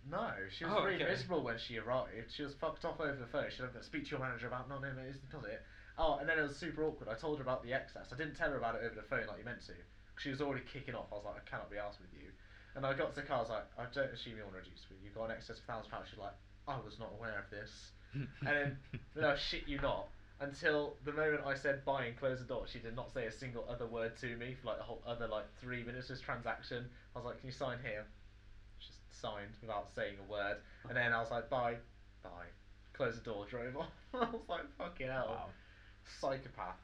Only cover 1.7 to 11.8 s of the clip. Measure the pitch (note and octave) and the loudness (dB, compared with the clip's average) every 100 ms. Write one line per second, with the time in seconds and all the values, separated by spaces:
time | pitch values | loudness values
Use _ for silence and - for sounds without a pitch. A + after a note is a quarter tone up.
1.7 | A2+ A2 B2+ - G2+ A#2+ - C#3+ - D#3+ | -2 4 4 4 -2 -6 -4 -4 0 0
2.7 | D3 E3+ D3+ D3+ C3+ A#2+ D3 A#2+ - B2+ | 2 -2 2 0 0 0 2 2 0 -4
3.7 | A#2+ - D3+ - C#3+ C3 A#2+ A#2+ B2 C3 | -4 -4 -4 0 0 0 0 -2 -2 -2
4.7 | C#3 C3+ C3 C3 C3+ - D#3 G#2 A2 - | -4 -2 -4 -4 -8 -8 -6 -4 -6 -8
5.7 | - - - D#3+ C#3+ D#3 D#3+ D3 - E3+ | -16 -12 6 8 8 6 6 6 2 -2
6.7 | D3 D#3 - A2 A2+ D#3+ D3 B2+ B2+ A#2 | 4 2 2 -2 0 0 2 2 2 4
7.7 | C3 - - F#2+ B2+ D#3 D3 D#3+ C3+ A#2 | 0 0 -8 -8 -2 -2 2 2 4 2
8.7 | A2+ A#2 G#2+ G#2 B2+ G#2+ G2+ A2+ A2 - | 2 0 -2 0 0 2 -4 -6 -6 -8
9.7 | F2 - - - - C#3+ C3+ C#3+ B2+ - | -12 -14 -16 -16 -6 -2 2 2 2 -2
10.7 | C3 C3+ A#2 F#2 G#2 G2+ G#2+ - B2+ G2+ | -8 -4 -4 -4 -4 -4 -6 -6 -6 -4
11.7 | G#2 | -2